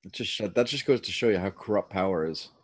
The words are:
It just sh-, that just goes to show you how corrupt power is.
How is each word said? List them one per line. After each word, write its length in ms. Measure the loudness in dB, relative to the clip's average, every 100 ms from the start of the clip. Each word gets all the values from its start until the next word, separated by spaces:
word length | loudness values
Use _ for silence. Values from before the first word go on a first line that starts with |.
It 80 | -16
just 200 | -8 -6
sh-, 100 | -4 -2
that 140 | 2 2
just 180 | 0 2
goes 140 | 2
to 100 | 2
show 180 | 0 2
you 80 | 2
how 120 | 0
corrupt 400 | -6 0 0 0
power 360 | 0 0 0 -2
is. 200 | -4 -10 _